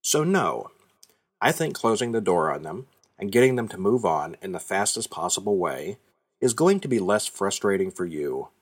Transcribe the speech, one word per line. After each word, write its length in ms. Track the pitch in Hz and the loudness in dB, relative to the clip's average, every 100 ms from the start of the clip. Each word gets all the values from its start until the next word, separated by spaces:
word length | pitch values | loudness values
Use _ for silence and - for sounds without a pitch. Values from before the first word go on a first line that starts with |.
So 220 | - 151 | 0 0
no, 480 | 160 190 92 60 - _ _ _ _ _ _ _ | 2 2 2 -2 -10 _ _ _ _ _ _ _
I 100 | 123 | 0
think 220 | 160 160 | 2 -2
closing 380 | - 113 107 120 | 0 0 2 0
the 100 | 113 | 0
door 300 | 95 87 78 | 2 2 2
on 120 | 73 | -2
them 240 | 78 95 135 _ _ _ | -6 -12 -14 _ _ _
and 140 | 101 | 0
getting 240 | 120 131 | 4 4
them 120 | 123 113 | 4 -4
to 80 | 92 | -2
move 280 | 98 123 | 2 2
on 300 | 101 78 76 - | 2 0 -2 -10
in 100 | 95 | -10
the 80 | 87 | -10
fastest 500 | - 98 104 113 110 | -4 -2 -2 -4 -6
possible 480 | - 87 - 101 98 | -6 -4 -2 0 0
way 400 | 82 67 80 107 _ _ _ _ | 0 -4 -8 -12 _ _ _ _
is 120 | 127 | -2
going 260 | 113 170 196 | 4 4 4
to 60 | 147 | 0
be 120 | 120 | 0
less 280 | 92 104 - | 2 0 0
frustrating 640 | - 98 - 104 98 92 | -4 -2 0 0 2 -2
for 140 | - | -2
you 440 | 90 76 71 65 67 _ | -6 -4 -4 -4 -8 _